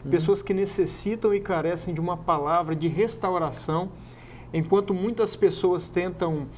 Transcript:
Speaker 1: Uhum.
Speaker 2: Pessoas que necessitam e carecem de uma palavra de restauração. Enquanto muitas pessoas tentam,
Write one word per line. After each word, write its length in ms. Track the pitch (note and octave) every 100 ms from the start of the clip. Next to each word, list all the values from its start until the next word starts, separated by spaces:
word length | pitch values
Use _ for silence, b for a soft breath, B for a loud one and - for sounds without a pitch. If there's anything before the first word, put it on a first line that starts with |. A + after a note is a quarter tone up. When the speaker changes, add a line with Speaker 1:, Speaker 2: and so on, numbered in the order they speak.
| C3+
Speaker 1:
Uhum. 60 |
Speaker 2:
Pessoas 300 | E3 E3 G3
que 120 | -
necessitam 840 | F#3+ G3 - F3 - G3+ A3+ A3 G3+
e 60 |
carecem 520 | G3 E3+ D#3+ E3+ F#3
de 60 | D#3+
uma 160 | F3 E3+
palavra 580 | - D#3 D3 E3+ D#3+
de 140 | D#3 E3
restauração. 1040 | D#3+ A3 A3 F#3 F3+ D#3 A#2+ - D#3+ F#3 - B B B B B
Enquanto 400 | E3 E3 G3 G3+
muitas 420 | F#3 G#3 A3+ G#3 -
pessoas 540 | G3 E3 F3+ F3 E3
tentam, 580 | F3+ F3+ F3 E3+ D3+ C3